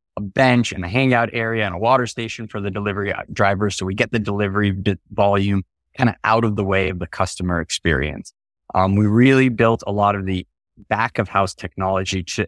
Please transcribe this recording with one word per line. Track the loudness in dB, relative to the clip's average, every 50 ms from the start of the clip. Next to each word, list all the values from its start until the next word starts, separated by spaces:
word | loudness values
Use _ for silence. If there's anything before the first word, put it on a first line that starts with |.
| _ _ -10
a | -10
bench | -10 -4 0 2 4 4 4 2 2 -2
and | -4 -8 -6
a |
hangout | -4 0 0 2 2 2 2 0 -2 -4
area | -4 -4 -2 -2 -2 -2
and | -4 -4
a |
water | -2 0 2 2 2 0
station | -2 -6 -8 -8 -8 -8 -10 -12
for | -10 -8 -6
the | -6 -6
delivery, | -4 -4 -4 -4 -2 -2 -4 -4
uh, | -4 -6 -8 -6 0
drivers. | 2 2 2 4 2 0 -2 -2
So | -4 -4
we | -4 -2
get | -2 -2 0 0
the | -2
delivery | -2 -2 -2 0 0 0 0 2 2 2
bit | 2 0 0 -2 -2 -2 _ -8
volume | 0 2 2 4 4 2 2 0 0 -2 -2 _ _ _ _ _ _
kinda | 0 0 0 0 0 0
out | 2 2 2 2
of | 0 0
the | -2 -2
way | 0 0 0 0
of | 0 -2 -6
the | -8
customer | -8 -4 -4 -4 -4 -4 -6 -4 -2 -2 -2
experience. | -4 -4 -6 -2 0 0 0 2 0 -4 -6 -8 -14 -18 _ _ _ _ _ _ _ -4 0
Um, | 0 2 2 4
we | 2 2
really | 4 4 6 6 6 6 6 4 2
built | 2 2 2 2 2 0 -2
a | -4
lot | -2 0 2 2 2
of | 0 -2
the | -4 -4 -4 -6 _ _ _ _ _ _ -14 -6
back | -4 -2 0 -2 -2 -2 -2
of | -4
house | 0 0 0 0 0 -4
technology | -8 -12 -10 -6 -4 -2 0 0 -2 -2 -2 -4 -4 -4
to | -6 -4 -6 -6